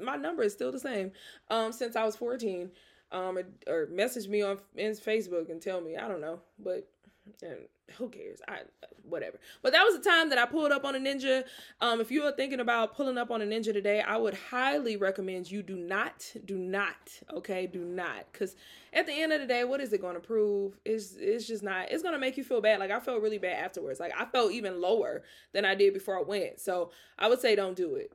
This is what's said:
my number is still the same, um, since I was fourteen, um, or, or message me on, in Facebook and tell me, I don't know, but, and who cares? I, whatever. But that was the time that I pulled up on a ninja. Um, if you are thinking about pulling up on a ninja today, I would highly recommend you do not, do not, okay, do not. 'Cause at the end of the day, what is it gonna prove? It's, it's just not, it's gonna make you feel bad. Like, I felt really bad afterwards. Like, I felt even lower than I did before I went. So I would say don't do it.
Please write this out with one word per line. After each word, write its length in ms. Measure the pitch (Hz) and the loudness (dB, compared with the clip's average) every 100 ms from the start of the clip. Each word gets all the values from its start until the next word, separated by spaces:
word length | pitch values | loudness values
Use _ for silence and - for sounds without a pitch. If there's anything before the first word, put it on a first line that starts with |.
my 140 | 240 285 | -6 -4
number 260 | 294 339 | -4 0
is 100 | 214 | 0
still 200 | - 254 | 0 -4
the 80 | 262 | -4
same, 320 | 277 220 190 - - - - | -4 -4 -4 -8 -20 -16 -2
um, 200 | 226 220 | 0 0
since 240 | 240 240 226 | -2 -4 0
I 80 | 220 | 0
was 100 | 214 | 0
fourteen, 560 | 240 247 226 185 180 - - _ - | -4 -2 -2 -4 -8 -12 -20 _ -10
um, 260 | 185 185 185 | -6 -4 -4
or, 60 | 185 - - | -6 -8 -4
or 200 | 165 151 | -2 0
message 360 | 175 226 247 196 | 0 0 0 -2
me 140 | 208 | 0
on, 180 | 202 196 - - | 0 -2 -8 -4
in 180 | 208 | -4
Facebook 560 | 214 - 220 185 175 165 | -4 0 0 0 -2 -4
and 100 | 165 | -6
tell 180 | 196 185 | -6 -6
me, 140 | 165 160 | -6 -8
I 120 | 226 | -6
don't 140 | 185 | -6
know, 180 | 151 170 - - | -6 -10 -12 -10
but, 300 | 202 180 - _ _ _ - 214 | -6 -6 -6 _ _ _ -20 -16
and 140 | 170 123 - _ _ - | -14 -14 -16 _ _ -10
who 120 | 240 | -10
cares? 300 | - 87 90 - | -10 -14 -14 -12
I, 120 | 196 - - - - | -12 -12 -18 -20 -20
whatever. 380 | - 170 135 - - - | -10 -6 -6 -10 -18 -2
But 100 | - | 4
that 100 | 302 | 8
was 140 | 415 349 | 8 6
the 100 | 381 | 6
time 220 | 339 320 | 6 6
that 80 | 262 | 4
I 80 | 240 | 4
pulled 260 | 302 302 | 4 4
up 140 | 277 277 | 4 2
on 100 | 269 | -2
a 40 | |
ninja. 440 | 262 277 269 262 254 - - - | 0 0 2 2 0 -12 -16 -2
Um, 200 | 240 233 | 2 2
if 100 | 226 | 2
you 120 | 269 | 2
are 80 | 294 | 2
thinking 280 | 277 269 262 | 0 -2 0
about 360 | 233 233 220 - | 2 2 2 0
pulling 220 | 277 247 | -2 0
up 140 | 240 | -2
on 100 | 233 | -2
a 40 | 208 | -2
ninja 280 | 220 220 | -2 0
today, 280 | 208 202 208 | 0 2 2
I 160 | - 214 | 2 0
would 180 | 220 190 | 0 -2
highly 600 | - 247 262 294 240 208 | -6 0 2 2 0 0
recommend 540 | 190 196 190 185 170 | 0 0 -4 -6 -6
you 140 | 202 | -8
do 120 | 185 190 | -6 -8
not, 560 | 175 196 262 - - 220 196 | -4 -2 -2 -6 -14 -14 -8
do 100 | 190 | -6
not, 400 | 185 190 196 - - - - | -2 -2 -2 -4 -16 -20 -12
okay, 320 | 208 - 185 185 | -10 -4 -4 -4
do 140 | 180 | -6
not. 520 | 175 180 170 110 - | -6 -4 -4 -6 -10
'Cause 240 | - 190 - - - - | -8 -8 -8 -20 -20 -4
at 140 | - 339 | 0 0
the 60 | |
end 200 | 294 320 | 2 2
of 80 | 302 | 0
the 60 | 262 | 2
day, 160 | 240 | 0
what 180 | 247 277 | 2 0
is 100 | 262 | 0
it 100 | 202 | -2
gonna 180 | 180 175 | -2 -8
prove? 580 | - 220 214 202 196 196 - | -2 2 2 2 -2 -6 -4
It's, 300 | 220 190 185 | -4 -4 -4
it's 300 | 190 226 226 | 0 0 0
just 160 | 220 | -6
not, 280 | 196 185 185 | -2 -4 -2
it's 120 | 320 | -2
gonna 160 | 349 302 | -2 0
make 180 | 262 262 | -2 -2
you 60 | |
feel 180 | 262 247 | -2 2
bad. 180 | 214 208 | 4 4
Like, 120 | 196 | 2
I 80 | 214 | -2
felt 240 | 240 240 | -2 0
really 160 | 214 214 | 0 0
bad 240 | 180 175 170 | -2 -2 -4
afterwards. 340 | - 139 - | -6 -8 -6
Like, 140 | 170 - | -6 -4
I 100 | 240 | -2
felt 260 | 254 220 | 2 2
even 280 | 214 208 180 | 2 -4 -2
lower 420 | 175 226 - - - - - | 2 2 2 -4 -10 -20 -6
than 120 | 196 202 | 0 2
I 80 | |
did 220 | 190 196 196 | 6 6 4
before 240 | 196 185 | -2 -2
I 20 | |
went. 380 | 160 202 165 - | -2 -2 -2 -6
So 320 | - 180 175 - - - | -4 -2 -2 -8 -16 0
I 100 | 214 | 4
would 120 | 240 | 4
say 160 | 247 208 | 6 4
don't 200 | 190 185 | 2 0
do 200 | 175 135 | 0 -2
it. 160 | - | -4